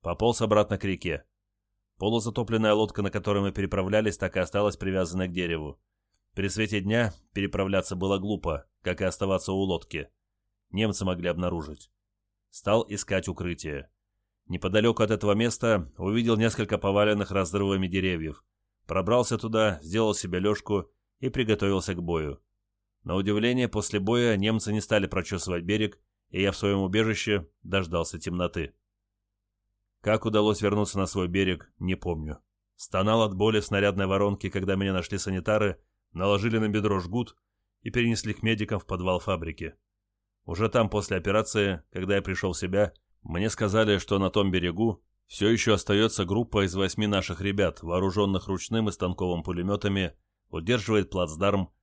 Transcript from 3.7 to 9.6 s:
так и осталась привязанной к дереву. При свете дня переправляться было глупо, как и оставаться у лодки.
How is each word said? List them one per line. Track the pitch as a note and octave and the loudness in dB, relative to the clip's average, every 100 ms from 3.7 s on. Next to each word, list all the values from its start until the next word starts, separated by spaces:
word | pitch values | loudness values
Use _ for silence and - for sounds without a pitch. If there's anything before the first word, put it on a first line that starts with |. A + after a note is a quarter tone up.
| F#2+ F#2+ G#2+ A2 F2 | -2 2 2 2 -2
так | F#2 F2+ | -4 -2
и | |
осталась | F2+ G2+ G#2 - | -2 0 0 -2
привязанной | F#2+ F#2+ F2 F#2 F#2 | -2 0 -2 -2 -4
к | |
дереву. | F2 F2 E2 D2+ - _ _ _ _ _ | -2 -2 -4 -6 -12 _ _ _ _ _
При | - G2 | -4 -4
свете | G#2 G#2+ G#2 | -2 -2 -2
дня | F#2+ A2+ A2+ - _ | 0 0 0 -4 _
переправляться | G2+ G2 F#2+ G2 G2 - F2+ | -4 -2 -2 0 0 -2 -4
было | F#2+ G2 | 0 0
глупо, | G2+ G2 F2 C#2+ - _ | -2 -4 -4 -4 -8 _
как | F2+ F2+ | -6 -2
и | |
оставаться | F#2+ - G2 F#2 - | -4 -2 0 0 0
у | |
лодки. | F#2+ | -2